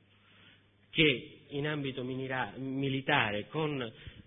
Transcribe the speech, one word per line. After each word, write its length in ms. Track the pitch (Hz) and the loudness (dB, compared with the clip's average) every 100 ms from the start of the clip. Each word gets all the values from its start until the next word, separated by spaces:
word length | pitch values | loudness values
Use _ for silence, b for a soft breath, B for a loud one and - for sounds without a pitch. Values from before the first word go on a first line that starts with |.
| _ B B B B B B _ _ | _ B B B B B B _ _
che 500 | - 156 117 - - - | 4 6 6 -2 -16 -8
in 180 | 143 147 | -4 -2
ambito 380 | 151 135 127 | -2 -4 -4
minira-, 500 | 127 131 131 131 107 95 | -4 -4 -4 -4 -4 -4
militare, 920 | 135 135 139 135 135 143 113 104 101 | -4 -2 0 0 2 4 4 0 -2
con 440 | 151 151 143 113 B B B | -2 -2 -2 -4 B B B